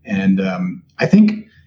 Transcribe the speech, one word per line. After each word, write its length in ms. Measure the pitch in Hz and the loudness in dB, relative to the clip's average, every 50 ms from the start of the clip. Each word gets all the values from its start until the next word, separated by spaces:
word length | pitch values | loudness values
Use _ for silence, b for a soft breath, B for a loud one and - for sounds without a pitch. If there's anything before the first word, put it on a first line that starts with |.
| _ | _
And, 360 | - 101 95 98 95 95 98 | -6 -4 -2 0 0 0 0
um, 420 | 95 95 92 92 90 90 87 - - _ _ - | -2 -4 -4 -6 -6 -8 -8 -10 -16 _ _ -6
I 80 | 123 | 0
think, 420 | - 190 208 214 208 - - B B B B B | 2 4 4 4 4 0 -4 B B B B B